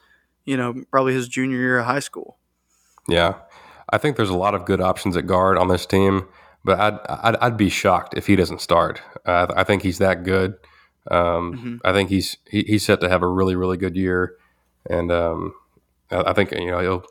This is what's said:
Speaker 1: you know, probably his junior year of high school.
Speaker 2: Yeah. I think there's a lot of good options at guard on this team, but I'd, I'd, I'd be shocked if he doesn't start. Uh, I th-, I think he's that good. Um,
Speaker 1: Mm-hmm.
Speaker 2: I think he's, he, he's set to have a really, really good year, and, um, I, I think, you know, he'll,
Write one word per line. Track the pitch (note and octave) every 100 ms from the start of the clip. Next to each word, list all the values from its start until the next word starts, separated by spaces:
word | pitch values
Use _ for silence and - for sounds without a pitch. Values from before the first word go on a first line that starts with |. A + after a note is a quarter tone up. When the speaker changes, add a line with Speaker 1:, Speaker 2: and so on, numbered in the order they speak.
| _ _ _ _
Speaker 1:
you | - C3+
know, | B2 B2+ B2+
probably | C3+ C3
his | C3 B2
junior | C3 C3 B2+
year | B2+ B2+
of | A#2+
high | C#3
school. | - - - - _ _ _ _ _ _ -
Speaker 2:
Yeah. | E2+ E2+ G2 - - - - -
I | G#2+
think | D3+ C#3
there's | G#2+
a | F2+
lot | G2
of | G2+
good | F#2 F#2+
options | F2+ F2+ G2+ F2
at | D#2+
guard | F#2 F#2+ F#2
on | F#2
this | F2+ -
team, | F#2+ G2 G2 F#2 - - _
but | - F#2
I'd, | G#2 G#2 -
I'd, | - A2+ A2+
I'd | B2 A2+
be | G2
shocked | - G2+ F2+ - -
if | -
he | G2
doesn't | E2+ F2
start. | - E2+ E2 - - - -
Uh, | F2
I | F2
th-, | F2
I |
think | F#2 G2+
he's | F#2 F2
that | F#2+ F2+
good. | F2+ F#2+ F#2 G#2+ _ _ _ _ -
Um, | F2 F2 E2+ F2 A#2+
Speaker 1:
Mm-hmm. | A#2+ A#2+
Speaker 2:
I | F#2
think | F#2+ F#2+
he's, | G2 - - _
he, | G#2
he's | G#2 G#2+
set | - G2+
to | F2+
have | F2+
a | F2+
really, | F#2 F#2+ F2+
really | F#2 F#2
good | F#2+ F2
year, | F#2 F2+ F2+ - _ _ _ _ -
and, | F2 E2+
um, | F2 E2+ E2 E2+ - _ _ _ _ -
I, | F2+ F2+
I |
think, | F#2 F#2+
you | - F2
know, | F2
he'll, | F#2 F#2 -